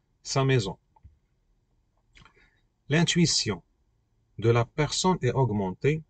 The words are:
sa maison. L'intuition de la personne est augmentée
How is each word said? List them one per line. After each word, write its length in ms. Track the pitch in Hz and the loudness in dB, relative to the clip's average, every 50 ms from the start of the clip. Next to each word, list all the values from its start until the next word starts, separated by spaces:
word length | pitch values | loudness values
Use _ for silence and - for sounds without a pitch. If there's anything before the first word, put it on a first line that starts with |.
| _ _ _ _ - | _ _ _ _ -12
sa 220 | - - 143 135 | -6 -2 0 2
maison. 340 | 135 135 127 101 95 85 - _ _ _ _ - - _ _ _ _ _ _ _ _ _ _ _ _ _ _ _ _ _ _ _ _ _ - - _ _ _ _ _ _ _ _ _ _ _ _ - | 2 2 2 0 -2 -6 -12 _ _ _ _ -20 -20 _ _ _ _ _ _ _ _ _ _ _ _ _ _ _ _ _ _ _ _ _ -20 -20 _ _ _ _ _ _ _ _ _ _ _ _ -2
L'intuition 720 | 139 160 170 - - 175 175 - - - - 110 98 85 - _ _ _ _ _ _ _ _ _ _ _ _ _ _ - | 0 0 2 2 2 2 2 2 2 0 -2 -4 -6 -8 -10 _ _ _ _ _ _ _ _ _ _ _ _ _ _ -2
de 120 | 98 113 | 0 2
la 160 | 117 120 117 | 2 2 0
personne 520 | - _ - 151 143 - - - 185 180 - - | -2 _ -4 -4 -2 -2 -2 0 0 0 0 0
est 100 | 123 113 | -2 0
augmentée 680 | 135 131 113 101 104 98 92 92 - - 139 151 160 156 _ | 0 0 0 0 -2 -4 -6 -6 -4 -2 -2 -2 -2 -6 _